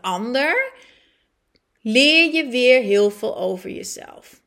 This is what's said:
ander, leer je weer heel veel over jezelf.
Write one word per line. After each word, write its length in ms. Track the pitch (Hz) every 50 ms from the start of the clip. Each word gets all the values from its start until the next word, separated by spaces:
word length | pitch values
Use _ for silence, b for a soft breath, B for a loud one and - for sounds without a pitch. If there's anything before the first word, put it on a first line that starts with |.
ander, 720 | - 190 180 185 214 240 247 269 285 311 359 508 539 508 b b b b b b b b b b b b _ _ _ _ _ _ _ _ _ _
leer 520 | - 220 214 254 277 294 311 330 339 320 311
je 140 | 320 302
weer 340 | 254 233 254 247 247 254 254
heel 300 | 226 196 202 202 208 208
veel 260 | 202 208 220 - -
over 320 | - 185 185 190 185 190 190
jezelf. 720 | - - - - - - - - - - - - - _ _